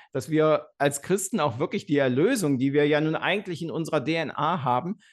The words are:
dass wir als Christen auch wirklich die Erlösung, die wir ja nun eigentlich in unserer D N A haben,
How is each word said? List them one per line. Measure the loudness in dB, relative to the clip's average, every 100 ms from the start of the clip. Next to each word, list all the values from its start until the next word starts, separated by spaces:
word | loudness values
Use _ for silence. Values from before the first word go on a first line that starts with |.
| -10
dass | -8 -2
wir | 2 4 2 -2 -2
als | -2 -2
Christen | -2 -2 0 0
auch | 0 -2
wirklich | -4 -4
die | 0 2
Erlösung, | 2 4 2 2 0 0
die | 2
wir | 2 4
ja | 4
nun | 2
eigentlich | 0 -2 -2 -4 -8
in | -8
unserer | -6 -2 -2
D | -2
N | -4 -4
A | -2 -2 -2
haben, | 0 0 -2 -10 _